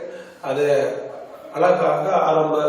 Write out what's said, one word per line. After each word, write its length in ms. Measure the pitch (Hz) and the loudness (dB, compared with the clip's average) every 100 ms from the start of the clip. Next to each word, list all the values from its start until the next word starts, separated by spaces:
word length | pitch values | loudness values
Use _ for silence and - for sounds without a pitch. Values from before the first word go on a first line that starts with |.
| - - - - | -10 -14 -18 -12
அதை 280 | 143 139 143 139 - - - - - - - | -6 0 2 2 0 -4 -10 -14 -16 -18 -10
அழகாக 580 | - 180 175 151 - 151 | 0 2 4 2 0 0
ஆரம்ப 440 | 143 151 160 151 151 | 2 2 2 2 2